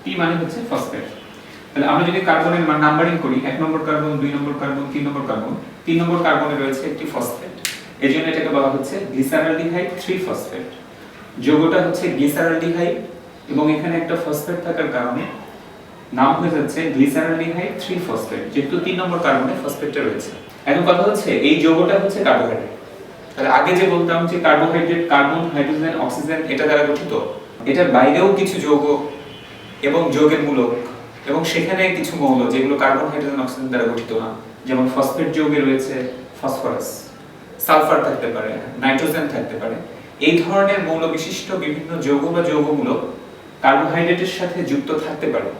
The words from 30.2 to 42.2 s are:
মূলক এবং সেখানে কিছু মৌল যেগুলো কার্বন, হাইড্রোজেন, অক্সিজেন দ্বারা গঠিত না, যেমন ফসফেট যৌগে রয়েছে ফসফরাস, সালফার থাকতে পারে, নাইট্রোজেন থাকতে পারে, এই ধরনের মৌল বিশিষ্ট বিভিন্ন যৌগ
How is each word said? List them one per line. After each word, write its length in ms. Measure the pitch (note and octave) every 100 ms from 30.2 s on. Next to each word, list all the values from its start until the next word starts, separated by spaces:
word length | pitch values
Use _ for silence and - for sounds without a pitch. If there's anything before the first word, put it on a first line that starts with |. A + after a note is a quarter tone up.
| D3+ D#3 D3
মূলক 240 | C3+ A#2 A#2+ - - - - -
এবং 120 | D3+ E3
সেখানে 300 | E3 F3 F#3+ F#3+ F#3
কিছু 160 | D#3 -
মৌল 180 | C#3 B2+ A#2
যেগুলো 220 | C3 C3+ C#3+
কার্বন, 240 | C3+ C#3 D3+
হাইড্রোজেন, 300 | D3+ C#3+ C#3 B2+
অক্সিজেন 220 | - C3
দ্বারা 140 | B2 A#2
গঠিত 200 | A2+ A2+ A2
না, 80 | A2+ A2+ - - B2+
যেমন 180 | B2+ B2+
ফসফেট 360 | C3+ C3+ - D#3 D#3
যৌগে 220 | D3+ D3
রয়েছে 340 | C3+ C3 - C3 B2+ - - -
ফসফরাস, 480 | C3+ C3+ B2+ - - - - - - - - - -
সালফার 340 | D#3 D3+ - -
থাকতে 200 | - - -
পারে, 160 | - - - -
নাইট্রোজেন 420 | B2+ C4+ - D#3+ C#3+
থাকতে 220 | - - A2+
পারে, 140 | A2+ A2+ - - - - -
এই 60 | -
ধরনের 360 | - D4 - - D#3+
মৌল 160 | D#3+ D#3+ D3+
বিশিষ্ট 320 | - - - F#3
বিভিন্ন 280 | D3+ D3+ D#3+ E3 C3+
যৌগ 180 | C#3+